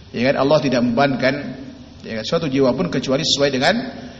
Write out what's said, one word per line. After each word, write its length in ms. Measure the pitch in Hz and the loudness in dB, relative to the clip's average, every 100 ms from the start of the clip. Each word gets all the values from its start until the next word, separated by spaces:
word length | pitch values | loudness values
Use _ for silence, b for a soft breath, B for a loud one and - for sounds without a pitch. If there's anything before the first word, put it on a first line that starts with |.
| B | B
Ya 240 | 113 127 | -2 0
kan, 20 | 143 | 2
Allah 160 | 135 151 | 2 2
tidak 220 | 139 120 | 2 0
membebankan 520 | 120 117 139 123 127 143 - - - - - - | 2 2 2 2 0 0 -6 -12 -14 -18 -20 -16
ya 180 | - 110 | -10 -8
kan, 60 | 110 | -2
suatu 240 | 165 160 | -2 0
jiwa 240 | 135 131 | 2 2
pun 160 | 120 - | 2 -2
kecuali 320 | 131 131 139 | -2 0 0
sesuai 280 | 156 139 143 | 0 2 2
dengan 220 | 127 156 233 - - B | 2 2 2 -2 -10 B